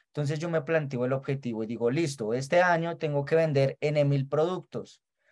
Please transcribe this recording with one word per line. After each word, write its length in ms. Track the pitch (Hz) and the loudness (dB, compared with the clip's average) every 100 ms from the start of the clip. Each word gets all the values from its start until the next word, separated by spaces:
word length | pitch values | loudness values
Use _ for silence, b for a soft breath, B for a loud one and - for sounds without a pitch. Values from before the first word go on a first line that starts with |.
| b | b
Entonces 300 | - 143 156 | -4 -2 -2
yo 120 | 170 | -2
me 120 | 165 | -2
planteo 440 | 143 160 139 131 123 | 0 -2 0 -2 -2
el 80 | |
objetivo 500 | 135 135 135 120 110 | -2 -2 -4 -4 -4
y 40 | 110 | -4
digo, 220 | 117 117 | 0 0
"Listo, 440 | 139 165 - 107 | 2 -2 -2 -4
este 280 | 123 135 175 | -4 0 2
año 360 | 180 170 165 165 | 4 2 0 -4
tengo 260 | 156 143 | -2 -2
que 140 | 143 160 | 2 2
vender 400 | 160 139 135 - | 4 2 2 0
N 240 | 147 147 | -2 2
mil 240 | 143 143 135 | 4 2 0
productos". 720 | 147 165 185 - 117 98 - _ _ b | 0 0 0 -6 -10 -10 -16 _ _ b